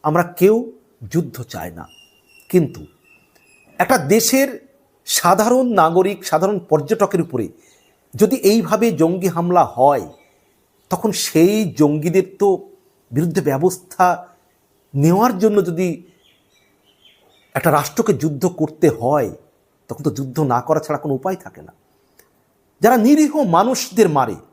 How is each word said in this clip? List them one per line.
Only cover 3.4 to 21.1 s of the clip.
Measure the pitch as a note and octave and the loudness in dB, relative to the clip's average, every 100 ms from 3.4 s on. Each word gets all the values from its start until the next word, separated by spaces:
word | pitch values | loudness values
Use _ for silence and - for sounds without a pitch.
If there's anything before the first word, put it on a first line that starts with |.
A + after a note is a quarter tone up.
| _ _ _ - | _ _ _ -4
একটা | F3+ - | 0 0
দেশের | C#3+ G#3+ A3 C4 C4+ A3+ _ _ _ _ | 2 0 2 0 0 -4 _ _ _ _
সাধারণ | - - F3 F#3 A3 B3+ B3 | -6 0 2 2 2 0 0
নাগরিক, | G3+ D#3+ E3+ F#3+ G3+ | 2 2 2 0 -4
সাধারণ | - D#3 F#3+ G3+ | -2 0 0 -2
পর্যটকের | F3 D#3 C#3+ A3 G3 F3+ | -2 -2 0 -2 0 -2
উপরে | E3+ B2 F#2 _ _ _ _ _ _ | -4 -6 -8 _ _ _ _ _ _
যদি | - G#3 | 0 0
এইভাবে | C4 G3 A3+ E3+ G#3+ A#3 | 2 2 2 0 0 0
জঙ্গি | D3+ E3 F#3 F#3 | 2 0 0 -4
হামলা | E3+ F3 F3 | -2 0 2
হয়, | C3 - C3+ C#3 F2 - _ _ _ _ _ _ _ | 2 2 2 2 -4 -16 _ _ _ _ _ _ _
তখন | F3 A3 | -4 -4
সেই | - - D#3+ F3 G#3+ F#3+ A2 | -4 -2 4 4 2 -2 2
জঙ্গিদের | D3 D3+ D#3+ F3+ F#3 - | 2 2 0 0 -2 -2
তো | G3+ F3+ - _ _ _ _ | -2 -2 -6 _ _ _ _
বিরুদ্ধে | A2+ E3+ F#3 | -2 -2 -2
ব্যবস্থা | C#3+ C3+ F3+ F3+ _ - F3+ E3+ - _ _ _ _ _ _ | -2 0 0 -2 _ 0 0 0 -8 _ _ _ _ _ _
নেওয়ার | C#3 D#3 F#3 A#3 F#3+ | 0 2 4 2 2
জন্য | A3 G#3 | 0 2
যদি | F3+ E3 F#3 - - _ _ _ _ _ _ _ _ _ _ _ _ _ _ | -2 -4 -4 -6 -14 _ _ _ _ _ _ _ _ _ _ _ _ _ _
একটা | - E3 | -2 0
রাষ্ট্রকে | C#3+ C#3+ - G#3+ | 0 -2 -4 -2
যুদ্ধ | C3+ D3+ C#3 | -2 -4 -2
করতে | C#3 F3 D3+ - E3 | -4 -2 -6 0 0
হয়, | - A#2+ D3 G#2+ - _ _ _ _ _ | 0 -2 -2 -2 -10 _ _ _ _ _
তখন | - | -6
তো | C#3+ | -6
যুদ্ধ | - C3+ B2+ | -6 -8 -4
না | C#3+ A#2+ | -2 -2
করা | C3+ D#3 | 0 -4
ছাড়া | D#3 C#3+ | -2 -8
কোনো | D#3 | -4